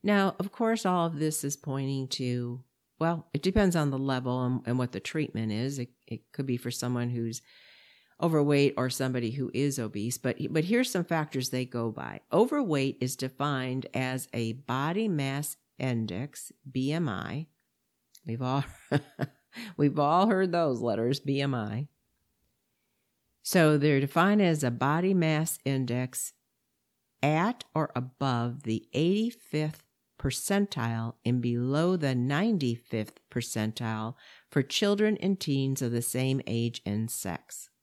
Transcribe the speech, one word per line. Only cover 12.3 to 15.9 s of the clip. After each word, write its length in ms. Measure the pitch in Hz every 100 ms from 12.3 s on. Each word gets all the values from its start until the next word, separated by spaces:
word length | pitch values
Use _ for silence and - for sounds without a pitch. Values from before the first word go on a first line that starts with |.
Overweight 640 | 160 247 294 226 147 135 -
is 140 | 127
defined 720 | - 131 - 143 135 127 131 -
as 340 | - 127 127 -
a 220 | - 113
body 520 | 120 143 127 147 185 220
mass 500 | 160 135 139 147 - _ _
index, 720 | 131